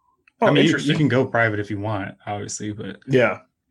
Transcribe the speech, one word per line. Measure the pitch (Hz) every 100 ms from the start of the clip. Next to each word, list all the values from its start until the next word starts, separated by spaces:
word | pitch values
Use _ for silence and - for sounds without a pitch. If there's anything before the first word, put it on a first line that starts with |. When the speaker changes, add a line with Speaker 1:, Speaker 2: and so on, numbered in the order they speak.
| _ _ _ -
Speaker 1:
Oh, | 214
Speaker 2:
I |
mean, | 143
you, | 156
Speaker 1:
interesting. | - -
Speaker 2:
you | 156
can | 143
go | 123
private | 127 117 117 104
if | 101
you | 101
want, | 107 104 98 - -
obviously, | 104 107 - 107
but | 104 110 - -
Speaker 1:
Yeah. | 131 113 101 _ _ _